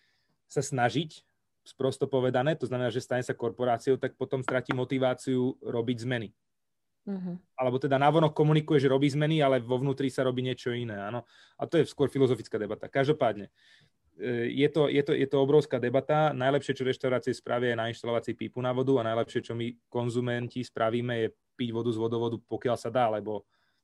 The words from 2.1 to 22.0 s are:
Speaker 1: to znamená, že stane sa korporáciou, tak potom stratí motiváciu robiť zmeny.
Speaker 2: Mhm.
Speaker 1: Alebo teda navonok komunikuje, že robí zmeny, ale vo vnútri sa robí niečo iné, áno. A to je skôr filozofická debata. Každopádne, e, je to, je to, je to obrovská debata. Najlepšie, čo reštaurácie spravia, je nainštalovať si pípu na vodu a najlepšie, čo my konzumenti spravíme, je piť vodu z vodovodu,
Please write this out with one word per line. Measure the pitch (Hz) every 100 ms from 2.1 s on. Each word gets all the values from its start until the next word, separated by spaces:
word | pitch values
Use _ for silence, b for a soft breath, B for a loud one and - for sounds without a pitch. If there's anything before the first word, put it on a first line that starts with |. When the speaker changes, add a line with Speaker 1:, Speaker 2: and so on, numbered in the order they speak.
| 131 127 123 139
Speaker 1:
to | 165
znamená, | 120 123 123
že | 117
stane | - 123 123
sa |
korporáciou, | - 117 - 123 113 - 127
tak | 131
potom | - 131 135
stratí | 127 131 -
motiváciu | 131 127 135 127 127 - 127 127 -
robiť | - 120 117 120 127
zmeny. | 123 104 - _ _ _ _ _ _
Speaker 2:
Mhm. | - 196 180 175 -
Speaker 1:
Alebo | - 127 131
teda | 143 135
navonok | 143 156 156
komunikuje, | 151 151 156 151 151
že | 131
robí | 135 143
zmeny, | 143 151 160
ale | 139 131
vo | 117
vnútri | 123 139 131 135
sa | -
robí | 127 127
niečo | 127 123 127
iné, | 120 117
áno. | 104 101 117 b b b
A | - 139
to | 170
je | 147
skôr | - 135
filozofická | 135 127 117 -
debata. | 107 104 107 -
Každopádne, | 139 135 151 120 104 98 b b b b _ _
e, | - 110 120 120
je | 123 143
to, | 160 143
je | 139
to, | 143
je | 143 135
to | 139
obrovská | 135 151 143 123
debata. | 120 135 131 151 156
Najlepšie, | 131 131 143 -
čo | 131
reštaurácie | 127 127 131 107 -
spravia, | 117 - 120 123
je | 117
nainštalovať | 117 117 120 117 117
si |
pípu | 117 113 -
na | 127
vodu | 123 135 131
a | 113
najlepšie, | 113 113 120
čo | -
my | 117 117 120 _
konzumenti | 120 120 117 123 120 120 127
spravíme, | 117 - 113 120 120
je | 117 110 - _
piť | - 120
vodu | 113 117
z |
vodovodu, | 110